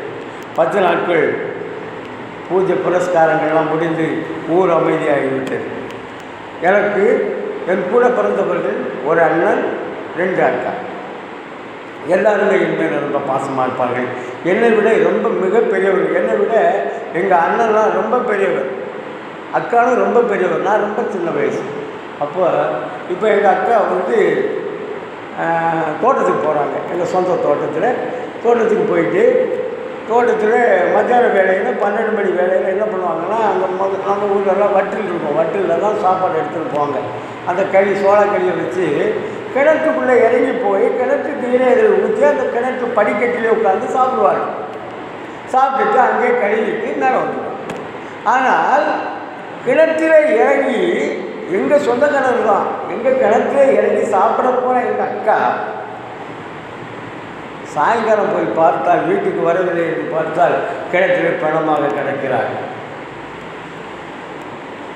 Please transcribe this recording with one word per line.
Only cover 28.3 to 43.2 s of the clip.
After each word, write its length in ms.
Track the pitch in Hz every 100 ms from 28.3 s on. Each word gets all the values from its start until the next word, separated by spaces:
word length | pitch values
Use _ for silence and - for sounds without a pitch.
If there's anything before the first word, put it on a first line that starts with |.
| -
தோட்டத்துக்கு 400 | 233 233 208 196 -
போயிட்டு, 300 | 170 165 180 247 - - - - - - - -
தோட்டத்துல 440 | 233 240 196 214 247 226 185 175
மத்தியான 320 | 190 214 - -
வேலையில, 480 | 190 190 190 240 208
பன்னெண்டு 340 | 202 214 220 208
மணி 140 | 190
வேலையில 380 | 175 180 185 202
என்ன 160 | 190
பண்ணுவாங்கன்னா, 560 | 214 185 180 165 180 226
அங்க 220 | 208 185 185 185
மொத-, 280 | 190 190 196
நம்ம 180 | 202 208 196
ஊர்லலாம் 380 | 196 190 202
வட்டில் 300 | 190 202 220
இருக்கும், 340 | 190 170 151 147
வட்டில்ல 420 | - 202 175 165
தான் 200 | 202 208
சாப்பாடு 360 | 185 185 185 160
எடுத்துட்டு 420 | 147 170 156 143
போவாங்க. 200 | 143 131 120 - - - 175
அந்த 180 | 180
களி, 280 | 196 190 202
சோளக்களியை 640 | 196 196 208 202 185 180 165
வச்சு 580 | - 185 160 151 214 - - - - 254
கிணத்துக்குள்ள 540 | 302 302 311 254 254
இறங்கி 420 | 240 226 254 -
போய் 300 | - 202 196
கிணத்து 640 | 247 - 254 - - 277 247
நீரை 200 | 247 254
அதில் 360 | 240 214 -
ஊத்தி 200 | - -
அந்த 200 | 294 262
கிணத்து 500 | - 240 254 247 240
படிக்கட்டிலே 540 | 208 220 208